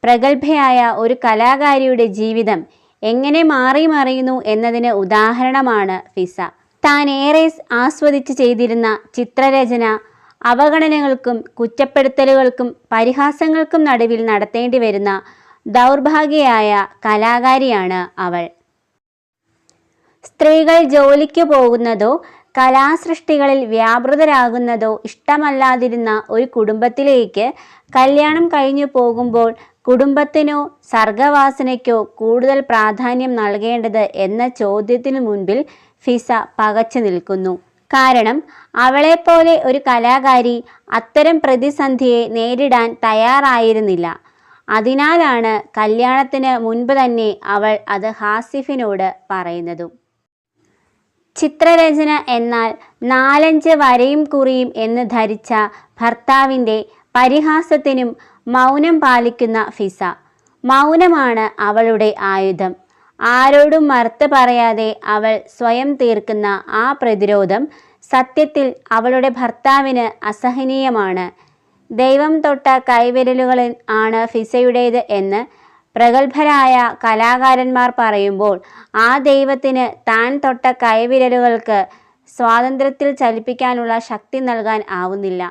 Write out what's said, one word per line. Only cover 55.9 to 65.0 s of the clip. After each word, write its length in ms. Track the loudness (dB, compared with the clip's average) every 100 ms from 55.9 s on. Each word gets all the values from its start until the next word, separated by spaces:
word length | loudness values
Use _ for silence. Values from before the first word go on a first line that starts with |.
| _
ഭർത്താവിൻ്റെ 800 | -4 -4 0 2 2 0 -2 -4 -6 _ _ 0
പരിഹാസത്തിനും 960 | 2 2 0 -2 0 -2 0 -2 -4 -8 _ _ -4
മൗനം 420 | 0 2 2 2 2
പാലിക്കുന്ന 560 | 2 2 0 -2 -4 -2 -6 -6
ഫിസ. 240 | -8 -6 -8 -8 _ _ _ _
മൗനമാണ് 800 | 0 2 4 4 4 4 0 -2 -4 -4 -2
അവളുടെ 420 | 0 0 2 0 -2 -4
ആയുധം. 420 | -2 -2 -4 -6 -8 _ _ _ _
ആരോടും 640 | 0 2 4 6 6 4 2
മറുത്ത് 360 | 2 0 0 0
പറയാതെ 540 | 4 4 4 2 0 -4 -6